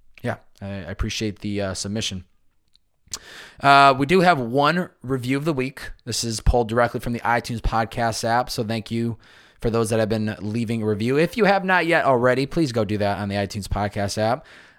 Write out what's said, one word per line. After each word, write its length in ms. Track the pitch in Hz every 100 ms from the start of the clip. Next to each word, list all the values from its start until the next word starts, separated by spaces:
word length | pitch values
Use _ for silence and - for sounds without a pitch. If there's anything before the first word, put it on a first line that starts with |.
| - -
yeah, 160 | - - _ _
I, 60 | 98
I 240 | 98 82
appreciate 480 | 95 110 - 107 95
the, 220 | 104 101
uh, 120 | 98
submission. 520 | 95 98 110 - 92 - _ _ _ _ _ _ _ _ - - - - -
Uh, 340 | 139 139 139 131
we 80 | 139
do 160 | 185
have 180 | 180 151
one 500 | 117 131 147 175 175 _
review 360 | 123 135 120 139
of 80 | 160
the 80 |
week. 380 | 135 131 - - - -
This 180 | 110
is 180 | 117 107
pulled 280 | - 120 110
directly 300 | 117 120 -
from 140 | 120
the 80 | 117
iTunes 400 | 107 120 - 117
podcast 600 | - 113 110 123 117 110
app. 260 | 113 120 123
So 140 | -
thank 280 | 107 113 -
you 260 | 113 117 110 - - - _
for 80 | 120
those 200 | 117 110
that 100 | 113
have 100 | 107
been 260 | 110 107 -
leaving 440 | 104 117 110 113
a 20 | 107
review. 320 | 101 117 143
If 200 | 165 240
you 80 | 190
have 180 | 196
not 220 | 185 180 165
yet 200 | 160 139
already, 400 | 123 123 127 139
please 260 | 170 147
go 120 | 117
do 140 | 101 104
that 220 | 101 95
on 100 | 101
the 60 | 101
iTunes 320 | 101 110 92
podcast 500 | 101 104 104 101 107
app. 280 | 110 135 - - -